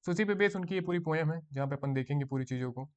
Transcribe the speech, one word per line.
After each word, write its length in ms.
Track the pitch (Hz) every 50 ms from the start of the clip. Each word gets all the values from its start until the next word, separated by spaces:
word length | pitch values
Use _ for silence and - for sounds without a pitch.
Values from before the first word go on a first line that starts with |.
| _
So 60 | -
इसी 140 | 175 170 214
पे 100 | 202 208
बेस 220 | 190 202 202 202
उनकी 180 | 190 180 170 190
ये 60 | 185
पूरी 180 | 170 - 175 175
पोएम 340 | 170 160 156 156 160 151 160
है, 80 | 165 156 _ 139
जहाँ 160 | 135 139 139
पे 60 | 143
अपन 200 | 139 139 139 135
देखेंगे 300 | 135 131 127 143 147 139
पूरी 200 | 135 135 135 131
चीज़ों 280 | - 127 127 127 127 120
को। 180 | 127 131 147 _